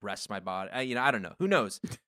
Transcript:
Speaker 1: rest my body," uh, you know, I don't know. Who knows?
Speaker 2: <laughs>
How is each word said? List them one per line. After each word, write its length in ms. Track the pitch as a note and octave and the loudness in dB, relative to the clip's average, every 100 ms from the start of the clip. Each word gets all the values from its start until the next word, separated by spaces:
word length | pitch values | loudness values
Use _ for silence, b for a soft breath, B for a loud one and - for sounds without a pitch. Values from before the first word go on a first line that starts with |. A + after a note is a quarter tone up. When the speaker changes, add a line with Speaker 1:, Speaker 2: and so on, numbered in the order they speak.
Speaker 1:
rest 280 | G2 G2 - | -8 -6 -6
my 100 | G2+ | -6
body," 320 | F#2 F#2 F#2+ | -4 -4 -4
uh, 80 | B2 | -4
you 160 | C3 B2 | -2 2
know, 60 | |
I 100 | C3+ | 4
don't 100 | A#2+ | 4
know. 120 | F2+ - | -2 -2
Who 80 | F#3+ | 2
knows? 320 | F#3+ G#2+ - | 4 2 -2
Speaker 2:
<laughs> 180 | - - | -8 -10